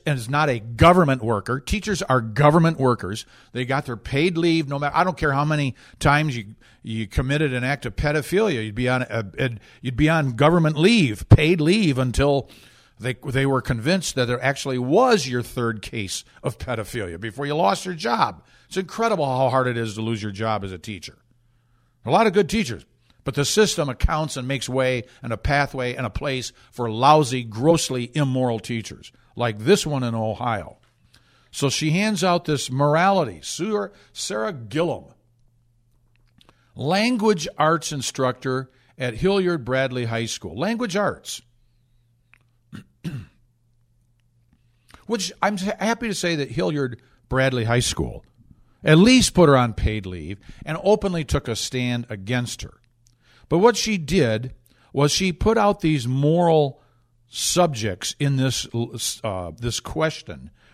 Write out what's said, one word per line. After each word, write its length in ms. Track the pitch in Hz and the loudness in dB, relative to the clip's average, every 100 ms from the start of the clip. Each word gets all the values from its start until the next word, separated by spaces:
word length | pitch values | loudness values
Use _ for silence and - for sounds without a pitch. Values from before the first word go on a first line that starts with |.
| - | -2
as 240 | 139 110 | -4 -2
not 180 | 143 151 | 0 0
a 120 | 120 | 0
government 640 | 110 117 165 180 156 131 | -4 6 8 8 6 2
worker, 340 | 113 110 - 127 | 0 -2 -2 -4
teachers 440 | - 208 202 185 | -2 -4 -2 -4
are 180 | - 127 | 2 2
government 580 | 110 104 147 160 165 160 | 2 4 6 6 4 4
workers. 480 | 131 117 90 101 - - _ | 2 0 -2 -10 -12 -20 _
They 140 | 120 | -8
got 220 | 127 135 143 | -4 -4 -4
their 100 | 113 | -10
paid 420 | - 139 170 165 | -4 0 0 2
leave. 300 | 170 165 143 | 2 2 0
No 100 | 139 | -4
matter, 160 | 143 | -2
I 80 | 147 | 0
don't 140 | 185 170 | 0 0
care 160 | 156 | 0
how 120 | 139 | 0
many 300 | 147 151 139 - - - | 2 0 0 -4 -14 -2
times 380 | - 143 156 120 | 2 4 2 -4
you, 180 | 104 110 _ _ | -10 -18 _ _
you 240 | - 110 107 | -8 -6 -4
committed 440 | - 131 190 151 | -2 0 0 0
an 120 | 127 | 0
act 200 | 123 143 | -2 -4
of 120 | 123 - | -6 -4
pedophilia, 680 | 147 151 - 180 220 135 | -2 -2 0 0 0 -2
you'd 120 | 110 104 | -4 -2
be 120 | 123 | 0
on 140 | 127 | 0
a, 240 | 127 110 101 - | -2 -4 -6 -4
a, 100 | 131 113 - - | -4 -4 -14 -10
you'd 140 | 120 120 | -8 0
be 120 | 151 | 2
on 280 | 165 143 113 | 2 0 2
government 420 | 143 175 156 151 | 4 6 4 4
leave, 500 | 175 233 143 104 - | 4 6 4 0 8
paid 320 | - 156 180 | 8 8 2
leave, 380 | 151 208 190 127 | 2 4 2 2
until 500 | 127 117 139 139 - - - _ _ _ | 0 2 2 2 -2 -14 -20 _ _ _
they, 140 | 113 | -8
they 300 | 127 143 127 | -6 -4 0
were 160 | 135 131 | 2 0
convinced 540 | - 120 117 185 - | 0 -2 0 0 0
that 120 | - 120 | -2 -2
there 140 | 120 | 0
actually 380 | 127 139 139 127 | -2 -2 -4 -4
was 480 | 123 170 254 226 131 | 0 4 4 2 0
your 160 | 123 | -4
third 400 | 117 - 117 110 | -4 -4 -4 -4
case 420 | - 120 98 - - _ | -8 -8 -8 -8 -12 _
of 140 | - 117 | -10 -8
pedophilia 640 | - 117 107 123 95 85 | -8 -8 -8 -8 -8 -8
before 240 | 110 104 | -12 -8
you 120 | 143 147 | -4 0
lost 280 | 185 196 | 2 0
your 100 | 185 | -4
job. 500 | 175 208 233 135 85 _ _ _ | -8 -4 0 -2 -2 _ _ _
It's 80 | - | -8
incredible 500 | 185 - 226 202 143 | -6 -4 0 0 0
how 220 | 127 131 | 2 2
hard 180 | 131 127 | 2 0
it 100 | 117 | -2
is 180 | 113 | -4
to 60 | 104 | -4
lose 220 | 110 113 | -4 -4
your 80 | 104 | -4
job 320 | 98 113 107 | -4 -4 -4
as 80 | 98 | -6
a 80 | 92 | -10
teacher. 400 | - 98 - - _ _ _ _ _ _ _ _ 110 | -12 -12 -14 -20 _ _ _ _ _ _ _ _ 0
A 40 | |
lot 160 | 170 226 | 2 4
of 40 | |
good 160 | 185 170 | 2 2
teachers. 380 | 226 202 107 - _ _ _ | 0 -2 -6 -14 _ _ _
But 140 | - 135 | -8 -2
the 100 | 139 | 0
system 420 | - 208 - 143 | 4 2 2 -4
accounts 480 | 123 - 160 156 143 | 0 0 0 -2 -6
and 100 | 127 | -6
makes 220 | 135 110 | -6 -2
way 360 | 127 131 127 110 _ | 0 0 0 -6 _
and 100 | 123 | -8
a 60 | 110 | -6
pathway 560 | - 143 143 135 123 | -2 0 0 -4 -6
and 100 | 123 | -4
a 60 | 120 | -6
place 420 | - 147 131 117 - _ | -6 -6 -6 -8 -14 _
for 200 | - 120 | -6 -4
lousy, 520 | 110 131 156 139 127 | 2 6 6 4 -2
grossly 680 | 117 104 143 165 - 127 120 | -6 0 2 2 0 -6 -4
immoral 440 | 151 139 131 127 117 | -2 0 0 -2 -4
teachers, 540 | - 117 107 71 - _ _ | -6 -8 -8 -14 -20 _ _
like 260 | - 120 104 | -6 -4 -2
this 260 | 110 202 160 | 2 2 2
one 160 | 143 | -4
in 120 | 123 | -4
Ohio. 640 | 113 110 98 123 110 - - _ _ _ _ _ _ _ | -4 -4 -4 -4 -4 -6 -16 _ _ _ _ _ _ _
So 200 | - 139 | -4 -2
she 220 | - 156 | 0 0
hands 300 | 160 214 202 | 0 0 0
out 220 | 180 175 | 2 0
this 260 | 175 147 - | 0 -4 -2
morality. 680 | 127 143 156 185 196 139 82 | 0 2 4 4 2 -2 -6
Sarah, 500 | - - 185 208 196 - _ | -12 -8 -4 -4 -4 -12 _
Sarah 400 | - - 214 220 | -12 -8 -6 -6
Gillum, 540 | 156 113 139 170 120 - _ _ _ _ _ _ _ _ _ _ _ _ _ _ _ _ - | -8 -8 -2 -2 -4 -10 _ _ _ _ _ _ _ _ _ _ _ _ _ _ _ _ -8
language 720 | 131 185 226 247 214 202 151 - | -2 0 2 2 2 2 -2 -4
arts 360 | 156 165 - | 0 0 -2
instructor 800 | 151 123 - 131 123 135 131 131 _ _ - | -8 -8 -2 -2 -2 -4 -6 -6 _ _ -8
at 160 | 123 | -8
Hilliard 500 | 113 170 196 180 170 | -2 0 0 0 -2
Bradley 400 | 117 131 135 127 | -2 -2 -2 -2
High 220 | 117 113 113 | -4 -4 -6
School. 280 | - 95 | -8 -10
Language 400 | 95 175 233 240 | -6 -4 -4 -4
arts. 460 | 175 196 - - - - _ _ _ _ _ _ _ _ _ _ _ _ - - _ | -2 -2 -4 -10 -14 -16 _ _ _ _ _ _ _ _ _ _ _ _ -20 -20 _
<clears throat> 60 | 170 143 92 _ _ _ _ _ _ _ _ _ _ _ _ _ _ _ _ - - | -12 -12 -14 _ _ _ _ _ _ _ _ _ _ _ _ _ _ _ _ -20 -6
Which 260 | 226 180 - | -6 -6 -2
I'm 140 | 190 | -2
s-, 80 | 208 | -2
happy 460 | 190 - 202 226 233 | -4 -2 -2 -2 -4
to 60 | |
say 220 | 190 175 160 | -4 -2 -2
that 140 | 135 | -4
Hilliard 500 | 113 180 151 131 123 _ _ _ | -2 -2 -2 -4 -6 _ _ _
Bradley 340 | 131 131 127 | 2 2 2
High 160 | 113 120 | 2 2
School 420 | 123 - 76 - - _ _ - _ _ | 0 -2 -6 -8 -18 _ _ -20 _ _
at 140 | - 156 | 4 6
least 340 | 214 254 208 | 8 6 4
put 160 | - 165 | 6 6
her 80 | 135 | 6
on 160 | 120 | 4
paid 320 | 104 - 107 | 0 -2 -4
leave 340 | 95 90 78 98 - - - | -6 -10 -10 -12 -16 -16 -10
and 100 | 160 | -2
openly 420 | 190 208 196 175 | 2 2 2 -2
took 240 | 151 147 131 | -2 -2 -2
a 80 | 110 | -6
stand 480 | - 127 123 120 120 | -4 -4 -2 -4 -6
against 500 | 107 95 123 120 - | -10 -4 -2 -2 -8
her. 140 | - - _ _ _ _ _ _ _ | -14 -18 _ _ _ _ _ _ _
But 80 | 165 | 4
what 180 | 214 233 | 4 4
she 220 | - 208 | 0 -2
did 560 | 147 185 127 110 127 - _ _ _ | 0 2 2 0 -4 -14 _ _ _
was 180 | 131 143 | 0 0
she 180 | - 190 | 2 0
put 280 | 170 208 220 | 0 2 4
out 220 | 208 202 | 2 2
these 280 | 160 156 120 | 0 0 0
moral 720 | 131 147 165 175 160 143 - _ _ _ _ _ | 0 2 4 4 4 2 -2 _ _ _ _ _
subjects 880 | - - 165 175 127 107 90 - - | -6 -2 2 2 2 -4 -4 -8 -4
in 180 | 143 135 | -2 0
this, 300 | 131 120 - 117 120 123 - - | 0 -2 -4 -6 -6 -6 -8 -6
uh, 300 | 117 95 90 78 | -6 -6 -8 -8
this 220 | 117 - | -6 -6
question, 720 | - - 160 - - 76 65 - _ | -8 -4 -2 -4 -12 -16 -16 -20 _